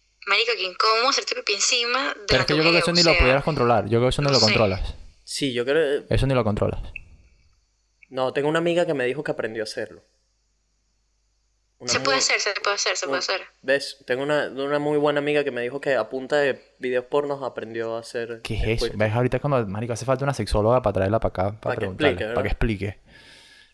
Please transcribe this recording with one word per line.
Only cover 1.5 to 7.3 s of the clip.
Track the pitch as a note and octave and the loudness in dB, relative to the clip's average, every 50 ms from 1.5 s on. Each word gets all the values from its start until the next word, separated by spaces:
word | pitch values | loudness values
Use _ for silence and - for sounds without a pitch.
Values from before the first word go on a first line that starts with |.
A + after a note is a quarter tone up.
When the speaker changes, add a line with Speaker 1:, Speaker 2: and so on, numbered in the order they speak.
| G#3 | -2
Speaker 1:
encima | G3 - - B3+ B3 A#3 A#3+ B3 C4 C#4 C#4+ | -2 0 0 0 0 0 0 -2 -2 -2 -4
de | - - - - | -6 -6 -2 0
Speaker 2:
Pero | - C3 | 0 2
Speaker 1:
la | |
Speaker 2:
es | B2+ | 2
que | - D3+ | 2 2
yo | D3+ | 2
creo | D#3 E3+ E3+ | 4 4 4
que | F3 | 4
Speaker 1:
tu | - | 2
jeva, | E3+ | 2
Speaker 2:
eso | E3+ | 2
ni | F3 | 2
Speaker 1:
o | F3 | 4
Speaker 2:
lo | E3 | 4
Speaker 1:
sea, | D3+ C3 | 4 4
Speaker 2:
pudieras | B2+ B2+ C3 C#3+ C#3 | 4 4 4 2 2
controlar. | D#3+ D#3 C#3 B2 A#2 A#2+ G#2+ G2 | 0 0 2 4 4 4 4 2
Yo | G2+ A2+ A#2 | 2 2 2
creo | B2 | 2
que | B2+ | 2
eso | B2+ - | 2 0
no | C#3+ C#3+ | 0 2
Speaker 1:
no | C#3 | 2
Speaker 2:
lo | B2 | 4
Speaker 1:
sé. | A2+ | 4
Speaker 2:
controlas. | G#2+ G#2 A#2 A2+ G2+ F#2 F#2+ - - - - - - - _ _ | 4 4 4 2 2 2 0 -4 -6 -8 -12 -16 -20 -20 _ _
Speaker 3:
Sí, | - - - D3+ C#3 A#2+ | -10 -6 -4 -4 -2 -2
yo | A#2+ A#2+ | -2 0
creo | B2+ C#3+ D#3+ D#3+ C3+ D3 C3 - - | 0 2 2 2 2 0 -2 -2 0
Speaker 2:
Eso | A#2+ A2 - C3 | 0 2 2 4
ni | C3+ | 2
lo | B2 A2+ | 2 2
controlas. | G#2+ G2+ G#2+ - - - - - - - - - - - - - _ | 2 0 0 0 0 -2 -4 -6 -8 -10 -16 -18 -20 -20 -20 -20 _